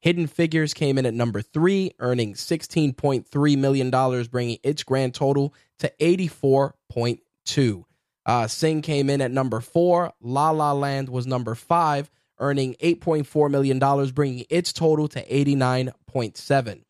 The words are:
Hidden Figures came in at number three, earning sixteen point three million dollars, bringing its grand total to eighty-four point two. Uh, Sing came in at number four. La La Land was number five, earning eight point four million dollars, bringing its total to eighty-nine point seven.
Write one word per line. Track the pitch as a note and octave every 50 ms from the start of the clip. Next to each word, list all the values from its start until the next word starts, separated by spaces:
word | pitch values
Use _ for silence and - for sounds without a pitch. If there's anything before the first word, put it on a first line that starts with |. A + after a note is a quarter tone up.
Hidden | _ E3 F3 F3 E3+ D3
Figures | - - E3+ D#3+ D#3 D#3+ D#3 D3 -
came | - D#3+ C#3 C#3 C3+
in | C3 B2+
at | A2
number | A#2 A#2 A#2 G#2+ G2+
three, | A2 _ _ D#3 D#3+ F3+ G3 G3 F#3+ F#3 - _
earning | - B2 B2 B2 A#2 G#2+ G2+
sixteen | - - - F3+ D#3 - - - E3 D#3 C#3+ B2+
point | - - C#3+ C3+ B2 - _
three | - C#3+ C#3+ D3+ D3
million | C#3 C3+ C#3 C3+ C#3 B2+ B2+
dollars, | B2+ C3 C3 C3 B2+ B2 A#2+ A#2
bringing | B2 B2 A#2+ A#2+ A#2 -
its | _ C3+ D3 D3+ -
grand | - C3 C3 C3+ B2+ B2
total | - D3 C#3 C#3 C#3+ C#3 D3 _ _ _ _ _ _
to | - - - _
eighty-four | D3+ E3 F3 F#3+ F#3 E3 - - - C#3 C3+ C3+ C#3 C#3 - _ _ _
point | - A#2+ A#2 A#2+ A#2 - _ _ _ _ _
two. | - - - C#3 A#2+ G#2 F2+ E2+ _ _ _ _ _ _ _ _
Uh, | - A#2 B2 A#2
Sing | A#2 - - - D#3+ D#3+ D#3 D3+
came | - D#3 C#3+ C#3 C#3
in | C#3 C#3
at | C3+ B2
number | B2 C3+ C3 C3 - -
four. | A#2+ - - E3+ E3+ F3+ F3 F3 F3 - - _
La | - A#2+ B2 C#3 D3 D#3+
La | D#3+ D#3 D3+ D3 C#3+
Land | C#3+ C#3 C#3+ C#3 C#3 C3+ C3
was | B2 B2 B2 C3
number | C3 B2 B2 B2+ B2+
five, | - - _ E3+ E3+ E3+ D#3 D3 C#3 C#3 - _ _ _ _ _ _
earning | - C#3 C#3 C#3 C3+ C3 B2 -
eight | - E3 E3+ E3+
point | - E3+ D#3+ D3+ C#3+ -
four | - D3+ D3 D3
million | C#3 C#3 C#3 C#3 C3+ C3
dollars, | C3 C#3 C#3 C#3 C#3 C3+
bringing | B2+ C3+ D3 C#3 B2+ B2 B2 _
its | D3+ E3+ F3 - -
total | - E3+ D#3+ D#3 D3+ D3+ D3
to | - C3+ - - A#2
eighty-nine | C#3 C#3+ C#3 C#3 C#3 C3 B2+ B2+ B2+ B2+ B2 - _ _ -
point | - C3+ A#2+ G#2+ -
seven. | - - - C#3+ C#3 C3 A2+ G2 C2+ _ _